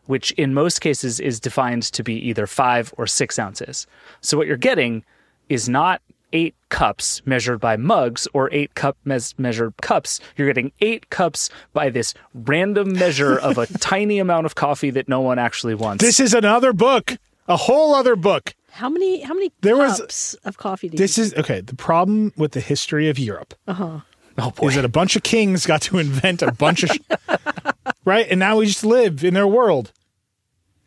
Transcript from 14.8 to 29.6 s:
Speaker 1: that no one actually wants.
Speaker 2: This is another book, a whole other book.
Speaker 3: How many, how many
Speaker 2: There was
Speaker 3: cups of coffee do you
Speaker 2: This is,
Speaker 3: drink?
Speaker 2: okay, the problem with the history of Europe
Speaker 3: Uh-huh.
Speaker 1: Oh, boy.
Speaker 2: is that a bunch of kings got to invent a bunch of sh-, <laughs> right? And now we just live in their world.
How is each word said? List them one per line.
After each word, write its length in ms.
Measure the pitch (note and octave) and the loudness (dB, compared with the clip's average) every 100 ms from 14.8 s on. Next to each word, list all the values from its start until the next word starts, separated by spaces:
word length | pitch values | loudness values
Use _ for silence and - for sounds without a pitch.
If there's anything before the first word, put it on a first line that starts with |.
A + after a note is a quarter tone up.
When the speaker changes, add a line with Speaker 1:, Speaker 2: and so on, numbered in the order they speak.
| C#3+ | -2
Speaker 1:
that 180 | C3 C3 | -2 0
no 140 | C3 | 0
one 180 | C3 B2 | 0 0
actually 340 | A#2+ - A#2+ | 0 -2 -4
wants. 300 | G#2+ A2 G2+ | -2 -2 2
Speaker 2:
This 160 | A#3 A3+ | 2 4
is 140 | C4 | 4
another 400 | A#3 G#3 A#3 C4 | 4 4 4 4
book, 400 | G3 A#3+ B3+ - B3 _ _ - | 4 4 2 0 -8 _ _ -2
a 80 | F3 | 0
whole 400 | - C#4 D#4 C#4+ | 4 4 6 4
other 220 | B3+ A3 | 4 2
book. 360 | F#3 D#3+ - - _ | 2 0 -2 -14 _
Speaker 3:
How 180 | - B3 | -10 -6
many, 320 | E4 F#4+ F4+ | -2 -2 -2
how 120 | C4+ | -4
many 200 | F4 F#4+ - | -6 -6 -2
Speaker 2:
There 160 | G3 B3+ | 2 4
was 220 | C#4 A3 | 4 0
Speaker 3:
cups 320 | - - - - | -6 -8 -8 -10
of 140 | - G3+ | -14 -10
coffee 320 | G3+ F#3 F3 | -8 -8 -4
do 60 | D#3+ | 0
you 20 | |
Speaker 2:
This 200 | F#3+ A3 | 2 2
is, 140 | G#3+ | 0
Speaker 3:
drink? 140 | D3+ D3+ | -2 -2
Speaker 2:
okay, 120 | G2+ | -4
the 140 | G2+ B2+ | -6 -6
problem 560 | - E3 F#3 G#3+ G#3+ - | 0 2 4 2 0 0
with 160 | D3+ | -2
the 80 | B2+ | -2
history 480 | - C#3 - D3+ D#3 | -4 -4 -2 0 0
of 100 | C3 | 0
Europe 360 | A#2+ F#2+ - - - | -4 -6 -12 -14 -10
Speaker 3:
Uh-huh. 360 | F#3 F3 D#3 - _ _ - | -6 -6 -10 -18 _ _ -6
Speaker 1:
Oh, 140 | A#2+ | -6
boy. 160 | - D3 | -2 0
Speaker 2:
is 80 | C3+ | 0
that 80 | |
a 60 | B2 | 0
bunch 260 | C3 F#3+ A3 | 2 2 0
of 80 | |
kings 420 | - A3+ G3+ F#3 - | 0 2 2 0 2
got 160 | D3+ | 0
to 140 | - F#3 | 0 0
invent 440 | D3+ C3+ F#3+ F3 | 0 0 0 0
a 100 | D3+ | -2
bunch 320 | A#2+ D3+ F3+ | 2 2 2
of 60 | E3+ | 0
sh-, 460 | G#3 - D#4+ - - D4 - | -2 -4 -6 -2 -4 -4 -6
<laughs> 500 | D4 - C4 - F#3+ | -6 -6 -8 -4 0
right? 220 | G#3 A3+ | 2 2
And 80 | F#3 | 2
now 180 | F#3+ A3 | 2 2
we 80 | G#3+ | 2
just 180 | G3 | 0
live 400 | G#3+ B3 A3 C#3+ | 2 4 4 2
in 100 | F3 | 0
their 140 | F3+ G3+ | 2 4
world. 460 | A3+ | 4